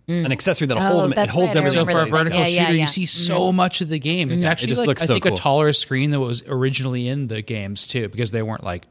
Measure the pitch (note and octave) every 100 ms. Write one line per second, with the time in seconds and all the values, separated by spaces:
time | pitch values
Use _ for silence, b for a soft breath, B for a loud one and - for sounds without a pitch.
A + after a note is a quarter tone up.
0 | - E3+ D3+ C3+ F#3+ E3+ C#3+ A#2 F#3+ F3+
1 | D3 G#2+ G#2 D#3+ F3+ D#3+ C#3+ E3 E3 E3+
2 | D#3 D#3+ D#3+ F3 E3+ F3 E3+ E3 D3+ F#3+
3 | F3+ - E3+ F3+ F#3 F#3 F3+ - E3 D#3
4 | C#3 F3 C#3+ F3 E3 E3 A#2+ A#2+ A#3 C3
5 | E3 A2 F3+ G2 D3 C#3 D3+ C#3+ - C3
6 | D3 C#3+ B2 A#2+ - C3+ C3+ B2+ C3 B2
7 | B2 C#3+ B2+ A2 G#2 A2 G2 G2+ - C3
8 | G#2+ G#2 A#2 A2+ A2 A2 G2 F2 -